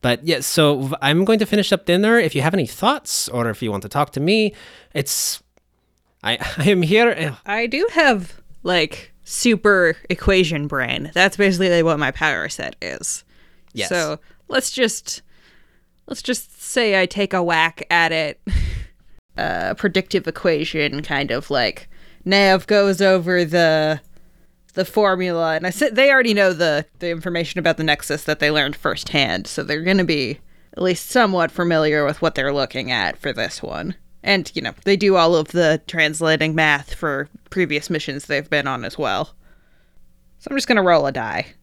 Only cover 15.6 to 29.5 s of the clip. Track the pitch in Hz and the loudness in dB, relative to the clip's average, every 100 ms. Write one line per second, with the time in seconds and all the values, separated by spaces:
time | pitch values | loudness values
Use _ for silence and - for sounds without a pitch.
15.6 | _ _ _ _ - 262 - 247 - - | _ _ _ _ -16 -12 -6 -6 -6 -18
16.6 | - - 226 190 180 196 196 190 175 165 | -6 0 2 2 0 0 -2 0 0 2
17.6 | 160 - - 170 165 160 151 - - - | 2 0 0 2 2 0 -4 -6 -2 -2
18.6 | - - - _ - - _ - - 87 | 0 -4 -10 _ -20 -20 _ -6 -4 -2
19.6 | 92 - 208 180 185 208 208 - - 156 | -4 -2 0 0 0 -2 -4 -2 0 0
20.6 | 160 160 147 139 151 143 143 120 - 143 | -2 -2 -2 -4 -4 -4 -2 -4 -2 0
21.6 | 117 - - - - - - 196 196 190 | 0 -4 -16 -20 -20 -12 0 4 6 4
22.6 | - 208 202 180 196 190 170 180 170 170 | 4 2 4 4 4 4 2 0 2 2
23.6 | 165 160 156 156 - - - _ _ _ | 4 4 2 -2 -6 -20 -20 _ _ _
24.6 | _ - 185 - 202 185 185 170 165 160 | _ -6 -2 2 2 2 0 0 0 0
25.6 | 175 180 294 220 277 269 233 208 190 170 | -2 -2 0 4 4 6 4 4 2 4
26.6 | 170 147 151 _ 180 170 180 170 165 - | 0 0 -4 _ -6 -4 -4 -4 -4 -2
27.6 | 165 160 156 147 - 143 - 151 147 151 | 0 0 0 -2 -2 -6 -2 0 0 2
28.6 | 143 143 - - - 147 131 90 - | 0 -2 -4 -4 -2 0 0 -2 -6